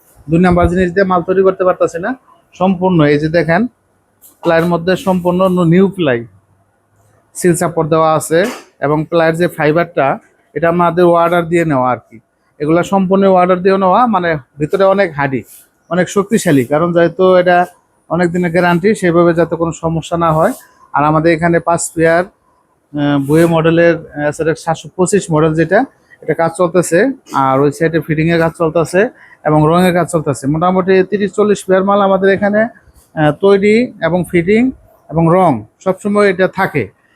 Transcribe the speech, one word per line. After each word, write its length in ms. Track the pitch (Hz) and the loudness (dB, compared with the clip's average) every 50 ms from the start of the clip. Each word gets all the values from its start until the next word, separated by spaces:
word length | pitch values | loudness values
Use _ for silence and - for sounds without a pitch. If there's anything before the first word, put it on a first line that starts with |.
| _ _ _ - - 143 | _ _ _ -20 -6 -2
দুই 100 | 160 170 | 0 2
নাম্বার 280 | 185 180 175 175 175 | 2 2 2 2 2
জিনিস 260 | 170 180 185 185 175 170 | 0 0 0 -2 -2 0
দিয়ে 100 | 202 196 | -2 0
মাল 180 | 185 185 180 | 0 0 -2
তৈরি 220 | 170 - 185 190 190 | -2 0 0 2 2
করতে 200 | 190 190 190 185 | 0 0 0 -2
পারতাছি 360 | 185 180 - 180 165 - 165 | -2 0 0 -2 -4 -4 -6
না। 160 | 185 226 262 - _ _ _ _ _ _ _ | -8 -8 -8 -10 _ _ _ _ _ _ _
সম্পূর্ণ, 500 | - 180 190 190 170 185 190 185 160 147 | -2 -2 0 0 0 0 0 2 2 2
এই 160 | 143 147 147 | 2 2 0
যে 100 | 156 156 | 0 0
দেখেন, 380 | 165 170 160 160 165 190 240 247 _ _ _ _ _ _ _ _ _ _ - - _ _ - | -2 -2 0 0 0 0 0 -4 _ _ _ _ _ _ _ _ _ _ -20 -20 _ _ -2
প্লাইয়ের 220 | 170 165 165 170 | 0 0 0 0
মধ্যে 300 | 175 170 165 165 190 185 | 0 -2 -2 -2 -2 -4
সম্পূর্ণ 520 | - - 196 185 180 175 180 175 180 190 | -2 -2 -2 -2 -2 -2 -2 0 0 0
ন-, 180 | 190 180 180 175 | 0 0 0 2
নিউ 220 | 160 170 185 196 | 2 4 4 2
প্লাই, 380 | 185 196 190 165 139 123 117 117 - _ _ _ _ _ _ _ _ _ _ _ _ _ _ _ _ _ _ _ _ - | 2 0 -4 -2 -2 -2 -4 -6 -10 _ _ _ _ _ _ _ _ _ _ _ _ _ _ _ _ _ _ _ _ -14
সিল 220 | - - 180 165 | -2 0 0 0
সাপোর্ট 340 | 170 175 160 165 165 156 147 | 0 -2 -4 -2 -4 -2 0
দেওয়া 240 | 165 160 160 160 156 | 0 0 2 2 0
আছে। 320 | 151 - - 160 170 196 247 - - - _ _ - | -2 -2 -2 -2 0 0 -2 -4 -10 -18 _ _ -6
এবং 260 | 135 143 151 156 156 - | -4 -2 -2 -2 -4 -2
প্লাইয়ের 260 | 170 170 160 165 160 | 0 0 0 0 0
যে 120 | 165 175 | 0 -2
ফাইবারটা, 720 | 165 - - 147 151 151 170 170 165 - 165 135 135 160 233 _ _ _ _ _ _ - | -4 -2 -2 -2 0 0 0 -2 -2 -2 -2 0 0 -2 -4 _ _ _ _ _ _ -8
এটা 160 | 147 165 170 | -2 -2 0
আমাদের 360 | 170 180 175 170 160 180 180 | 0 2 0 0 2 2 2
অর্ডার 440 | 175 170 170 170 170 175 175 170 160 | 4 4 2 2 2 0 0 -2 0
দিয়ে 160 | 175 170 165 | 0 0 0
নেওয়া 260 | 160 143 127 127 127 | 0 0 0 0 -2
আর 60 | 123 | -2
কি। 220 | 120 _ _ 113 110 _ _ _ _ _ _ _ - | -4 _ _ -20 -20 _ _ _ _ _ _ _ -8
এগুলা 240 | 151 151 165 175 170 | -2 0 0 0 0
সম্পূর্ণ 440 | 170 196 196 190 180 190 196 196 | 0 -2 -2 0 0 0 2 2
অর্ডার 360 | 196 190 180 180 180 185 180 180 | 2 4 2 2 2 0 0 0
দিয়ে 140 | 196 190 | 0 0
নেওয়া, 300 | 190 196 185 180 226 254 | 2 2 2 2 2 2
মানে 300 | 240 208 180 175 170 160 143 - _ _ 143 | 0 0 -2 -2 -2 -4 -6 -8 _ _ -8
ভিতরে 240 | 151 147 - 185 196 | -6 -4 -2 0 2
অনেক 300 | 190 196 196 196 170 147 | 2 2 0 0 -2 -2
হার্ডি, 300 | 143 139 139 135 117 - _ - - - _ _ _ _ - | -4 -4 -2 -2 -4 -8 _ -20 -20 -20 _ _ _ _ -6
অনেক 200 | 170 180 175 - | -2 -2 -2 -2
শক্তিশালী, 560 | - 202 190 - 226 202 - 180 147 135 120 | -2 -4 -2 0 -2 -2 0 2 2 2 0
কারণ 280 | 117 143 156 170 175 170 | 0 0 0 0 0 2
যেহেতু 420 | 170 170 165 165 - 185 185 185 | 0 0 0 0 0 2 4 4
এটা 300 | 180 175 180 180 175 180 175 - _ _ _ _ _ _ - | 4 4 2 2 2 0 -2 -6 _ _ _ _ _ _ -6
অনেক 220 | 160 170 180 175 | -4 -2 -2 -2
দিনের 200 | 165 180 180 170 | -2 -2 -4 0
গ্যারান্টি, 440 | 160 180 175 175 175 170 180 214 214 | 0 0 0 2 0 0 0 0 -2
সেভাবে 380 | - 190 175 165 175 170 175 165 | 0 0 0 2 2 2 2 2
যাতে 220 | 170 165 165 170 | 0 -2 -2 -2
কোনো 160 | 160 165 165 | -4 -4 -6
সমস্যা 460 | 156 - 165 165 165 160 - - 175 | -6 -6 -6 -4 -4 -4 -6 -6 -4
না 140 | 170 170 165 | -2 0 0
হয়। 220 | 156 160 165 220 262 - - _ _ _ - _ - | 2 2 0 0 -2 -6 -14 _ _ _ -20 _ -2
আর 100 | 139 143 | 0 0
আমাদের 300 | 151 156 160 160 170 170 | 2 2 2 2 2 0
এখানে 260 | 156 175 170 170 254 | 2 0 0 0 0
পাঁচ 220 | - 170 170 170 - - - | 0 -2 -2 -2 -4 -8 -4
পেয়ার, 280 | 165 160 165 165 170 185 202 _ _ _ _ _ _ _ _ _ _ _ _ 147 | -2 0 2 2 0 -2 -4 _ _ _ _ _ _ _ _ _ _ _ _ -6
আহ, 260 | 147 143 143 143 143 139 | -4 -2 0 0 -2 0
বুয়ে 180 | 135 156 165 170 | 0 2 2 2
মডেলের, 500 | 170 165 160 160 165 165 165 170 170 165 | 2 2 2 2 2 2 4 2 2 2
আহ, 340 | 160 156 - - 147 147 151 | 0 -6 -14 -10 -6 -4 -4
এসআরএক্স 340 | 147 - 151 160 151 - - | -4 -4 -4 -4 -4 -4 -4
সাতশো 260 | 165 156 - - 147 - | -6 -6 -6 -8 -16 -4
পঁচিশ 280 | - 180 170 202 185 - - | -4 -2 0 0 -2 -2 0
মডেল 220 | 160 151 160 160 156 | 0 0 2 2 2
যেটা, 320 | 160 165 165 190 220 277 - _ _ _ _ - _ | 0 0 2 2 0 0 -2 _ _ _ _ -20 _
এটা 120 | - 160 151 | -6 -6 -2
কাজ 180 | - 165 165 - | -2 -2 -2 0
চলতেছে। 540 | - 180 170 170 180 165 - 165 175 226 277 262 - _ - - | -2 -2 0 0 -2 -2 0 0 0 0 0 -2 -8 _ -6 -4
আর 280 | 135 135 135 135 135 | -2 0 0 2 2
ওই 100 | 143 147 | 0 0
সাইডে 280 | 143 - 165 160 165 160 | 0 -2 -4 -2 -2 -4
ফিটিংয়ের 400 | - - 151 156 156 170 170 165 | -4 -2 -4 -2 0 0 0 0
কাজ 120 | 165 170 - | 0 -2 -2
চলতেছে 520 | - 170 160 160 170 156 - 175 185 220 262 - _ - - - _ - | -2 -4 -2 0 -2 -2 0 0 0 0 0 -4 _ -20 -20 -20 _ -2
এবং 240 | 156 156 151 151 | 0 2 2 2
রঙের 260 | 151 165 175 185 180 170 | 2 2 2 2 2 0
কাজ 180 | 180 165 - | 0 -2 -2
চলতেছে। 360 | - 160 - 151 131 - - | -4 -4 -2 -4 -6 -4 -4
মোটামুটি 560 | 135 151 160 180 180 185 190 180 190 190 190 185 | -4 -2 0 0 0 0 0 0 2 2 2 2
তিরিশ 280 | 185 208 190 208 190 | 0 -2 -4 -4 -4
চল্লিশ 340 | - 214 202 208 196 - - | -2 -2 0 0 0 -2 0
পেয়ার 180 | - 185 190 190 | 0 0 0 2
মাল 180 | 202 202 202 | 0 0 0
আমাদের 280 | 196 190 190 185 196 196 | 2 2 0 2 2 0
এখানে, 320 | 196 190 202 202 208 214 | 0 0 0 -2 0 0
আহ, 720 | 220 233 - _ _ _ _ _ _ _ - 160 151 151 | -2 -2 -6 _ _ _ _ _ _ _ -4 0 0 0
তৈরি 600 | 147 - 202 196 202 196 202 208 214 233 247 - - - | 0 2 2 2 2 4 4 2 2 2 0 -2 -6 -6
এবং 220 | 165 160 170 180 165 - | -4 -2 -2 -2 -4 -2
ফিটিং 400 | - 175 165 185 214 226 247 262 - - _ _ _ _ _ - | -2 -2 0 2 2 2 2 0 -2 -8 _ _ _ _ _ -6
এবং 200 | 151 160 165 160 | -2 0 2 2
রং 320 | 175 190 185 160 131 107 104 - _ _ - | 4 4 4 2 0 -2 -6 -14 _ _ -6
সবসময় 460 | 190 185 - - 202 208 208 208 196 | -6 -4 -4 -4 -2 0 2 2 2
এটা 180 | 185 170 190 | 2 0 -2
থাকে। 400 | 175 - - 190 180 - 139 101 92 _ _ _ _ _ | -2 0 -4 -4 -2 -2 -4 -6 -6 _ _ _ _ _